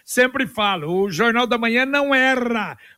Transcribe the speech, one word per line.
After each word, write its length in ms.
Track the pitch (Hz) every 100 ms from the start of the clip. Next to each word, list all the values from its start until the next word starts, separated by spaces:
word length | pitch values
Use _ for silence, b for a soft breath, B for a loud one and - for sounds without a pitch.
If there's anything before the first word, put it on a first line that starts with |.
sempre 400 | - - 247 262
falo, 600 | 240 - 208 185 147 180
o 40 | 202
Jornal 380 | 160 233 233 247
da 100 | 233
Manhã 300 | 233 233 262
não 260 | 285 285
erra, 640 | 269 262 254 240 233 185 - B